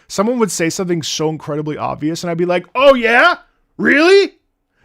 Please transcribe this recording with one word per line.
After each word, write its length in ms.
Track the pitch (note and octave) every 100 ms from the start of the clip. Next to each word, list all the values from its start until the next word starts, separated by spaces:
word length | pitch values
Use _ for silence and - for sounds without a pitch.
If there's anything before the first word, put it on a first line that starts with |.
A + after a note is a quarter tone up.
| _
someone 300 | - G3+ B3+
would 120 | A3
say 200 | - E3
something 320 | - F#3 E3+
so 260 | - - D#3
incredibly 480 | D#3 - D3 D3+ D3
obvious 460 | A#2 C3 D3 E3
and 80 | F3
I'd 80 | E3+
be 80 | F3
like, 200 | F3 F3
Oh 200 | - C#4
yeah? 440 | C4 A3+ A#3+ E4 F4 - _ _ _
Really? 580 | G#3+ C4 E4 G4 F#4 - _ _ _ _